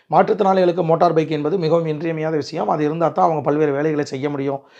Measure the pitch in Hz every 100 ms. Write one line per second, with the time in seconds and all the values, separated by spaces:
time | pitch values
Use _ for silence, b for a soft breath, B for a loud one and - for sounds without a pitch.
0 | - 156 196 214 196 190 180 175 165 165
1 | 175 165 156 156 147 190 156 165 160 151
2 | 165 160 156 160 135 156 - 165 147 160
3 | 160 160 180 156 143 147 151 139 156 147
4 | 139 139 147 143 139 139 B